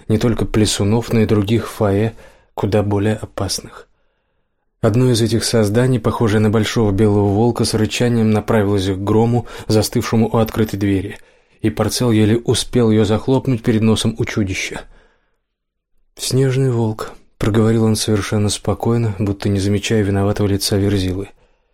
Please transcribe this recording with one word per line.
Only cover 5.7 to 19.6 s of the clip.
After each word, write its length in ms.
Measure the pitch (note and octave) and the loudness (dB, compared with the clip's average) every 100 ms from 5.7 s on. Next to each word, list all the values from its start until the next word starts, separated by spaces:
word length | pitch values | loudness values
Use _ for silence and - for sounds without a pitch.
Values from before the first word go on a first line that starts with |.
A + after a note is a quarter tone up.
| A2+ B2+ B2 | 2 2 0
похожее 400 | A#2+ - A#2 G#2+ | 0 0 0 2
на 80 | G#2+ | 2
большого 420 | A2 G#2+ B2 G#2 | 2 0 0 0
белого 380 | F#2+ G#2+ G#2 G2+ | 2 2 4 2
волка, 340 | G2 A#2+ A#2 | 2 2 0
с 100 | A2+ A2 | 0 0
рычанием 560 | G#2+ - A#2+ A#2 A2 | -2 0 0 2 2
направилось 580 | G#2+ G#2 A2+ G2+ G2+ F#2+ | 2 2 0 2 0 -2
к 80 | F#2+ | -2
Грому, 500 | G2+ G#2+ A#2 A#2+ - - - | 0 2 2 0 -2 -8 -2
застывшему 600 | A2 G2+ B2 - A2+ A2+ | 0 0 -2 0 0 2
у 80 | A#2 | 0
открытой 420 | A2 - G#2+ G2 | 0 0 -2 -2
двери, 400 | G2+ G2 G2+ - - _ _ _ | 0 -2 -4 -12 -20 _ _ _
и 80 | G#2+ | -4
Парцел 420 | A2 G#2 - B2 | -2 -2 -2 0
еле 240 | G#2+ G#2+ A#2 | 2 2 2
успел 520 | - A2+ - B2 A2+ | 0 -2 -2 0 2
ее 140 | A2 G#2+ | 2 2
захлопнуть 580 | A2 - C3 - A#2+ | 0 0 0 0 -2
перед 180 | - G#2+ | 0 0
носом 340 | A2+ G#2+ A2+ - | 2 0 0 -4
у 80 | G#2+ | -4
чудища. 560 | - G2 F#2 - - - - _ _ _ _ _ _ _ _ _ _ _ - | -4 -4 -4 -8 -10 -16 -20 _ _ _ _ _ _ _ _ _ _ _ -12
"Снежный 540 | - B2+ C3+ C3 C3+ | -4 0 0 0 0
волк", — 420 | A#2 A2 G#2+ - - _ - | 0 -2 -4 -10 -14 _ -6
проговорил 460 | A2 A2 A2 A2+ A2 | -2 2 2 2 2
он 100 | G#2+ | 0
совершенно 540 | - G#2 F2+ A2 G2+ | 0 -2 0 -2 -2
спокойно, 640 | - - F#2+ A#2 A#2 A2+ G2 | -2 -4 -2 0 0 -2 -2
будто 300 | G2+ G2 G#2 | -4 -2 -2
не 140 | G2+ | 0